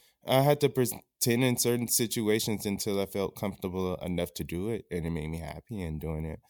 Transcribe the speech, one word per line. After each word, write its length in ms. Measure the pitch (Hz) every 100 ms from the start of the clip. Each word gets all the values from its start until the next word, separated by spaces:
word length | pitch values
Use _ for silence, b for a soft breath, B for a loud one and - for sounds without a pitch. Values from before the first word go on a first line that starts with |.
| b b -
I 160 | 131
had 180 | 139 147
to 80 | 139
pretend 340 | - 120 - _ _ - 117
in 140 | 127 120
certain 320 | 120 120 117
situations 800 | - 117 - 107 110 113 101 107
until 340 | 98 - 98
I 60 | 98
felt 280 | 101 95
comfortable 640 | - 104 - 95 92 92 90
enough 380 | 87 87 87
to 100 | -
do 240 | 73 85 101
it, 160 | 113 -
and 160 | 87 82
it 40 |
made 180 | 82 78
me 100 | 82
happy 420 | 76 78 - 107
in 180 | 85 78
doing 280 | 78 78 80
it. 140 | 78